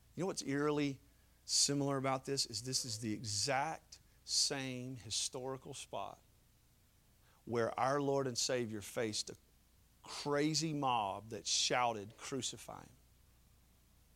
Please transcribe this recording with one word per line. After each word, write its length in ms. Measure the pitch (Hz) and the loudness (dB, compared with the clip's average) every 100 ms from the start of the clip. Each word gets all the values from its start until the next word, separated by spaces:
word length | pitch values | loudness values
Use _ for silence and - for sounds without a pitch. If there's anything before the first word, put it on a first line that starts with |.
| - | -12
You 80 | - | -4
know 40 | 190 | -2
what's 140 | - | -2
eerily 540 | - 139 147 147 143 139 - - - - | 0 2 2 4 2 -2 -10 -20 -20 -18
similar 520 | - - - 143 139 139 | 0 4 4 4 2 2
about 280 | 135 131 | 2 0
this? 220 | 135 139 - | 0 -2 0
Is 160 | 110 | -4
this 220 | 127 131 | -2 -2
is 140 | 123 110 | -2 -2
the 140 | 113 | -2
exact 880 | 107 110 101 - 131 151 160 - - - - | -2 -2 0 2 2 0 -4 -10 -20 -20 -18
same 720 | - - - 139 131 127 127 131 | -2 2 2 2 -2 -4 -6 -8
historical 680 | 110 - - 139 131 135 135 | -4 -2 -2 -4 -6 -6 -8
spot 440 | 139 - 104 101 - - - _ _ _ _ - _ _ - - - - | -12 -8 -6 -6 -10 -20 -20 _ _ _ _ -20 _ _ -20 -20 -16 -4
where 320 | 117 113 - | 0 2 2
our 220 | 127 143 | 2 2
Lord 280 | 139 139 131 | 2 2 0
and 100 | 117 | 0
Savior 420 | - 127 117 107 | 0 0 0 -4
faced 500 | - - 113 107 - | -6 -2 -2 -2 -6
a 40 | - - - _ - - - | -10 -16 -20 _ -20 -20 -20
crazy 680 | - - 147 143 151 151 160 | -12 -6 0 2 2 2 0
mob 580 | 147 131 120 98 98 107 | 2 4 4 2 -2 -6
that 180 | 107 - | -8 0
shouted, 680 | - - 131 123 110 98 - | 2 4 4 4 2 -6 -12
"Crucify 600 | - 135 - 117 - 50 | -6 -4 -4 -6 -10 -12
him." 100 | 50 - - - - - - - - - - - - | -14 -20 -20 -20 -20 -20 -20 -20 -20 -20 -20 -20 -20